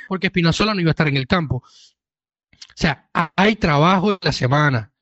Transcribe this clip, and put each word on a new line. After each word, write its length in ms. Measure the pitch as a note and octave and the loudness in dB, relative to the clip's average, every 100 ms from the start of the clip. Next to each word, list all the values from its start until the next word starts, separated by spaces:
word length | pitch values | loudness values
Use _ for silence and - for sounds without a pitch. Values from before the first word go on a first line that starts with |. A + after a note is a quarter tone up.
| - | -10
porque 180 | F#3 F#3 | -4 -2
Spinazzola 460 | F3+ E3+ - G#3 | 0 0 0 -2
no 80 | G3+ | 0
iba 80 | E3 | -2
a 20 | |
estar 160 | - D#3 | 0 0
en 80 | C#3 | -2
el 100 | C3 | 0
campo. 380 | F#3 C#3+ B2+ | -2 -2 -8
O 1120 | _ _ _ _ _ _ _ _ _ _ - - | _ _ _ _ _ _ _ _ _ _ -20 -4
sea, 340 | - C3+ _ | -2 -2 _
ha-, 180 | - E3 | -4 -4
hay 220 | - G#3 G#3+ | 0 0 2
trabajo 560 | F3 C#3+ E3 F#3+ G#3 | 0 2 4 2 0
en 60 | F#3+ | -2
la 120 | D3+ | -4
semana 580 | - B2+ D3 D3 B2 G#2+ _ | -2 0 2 2 0 -6 _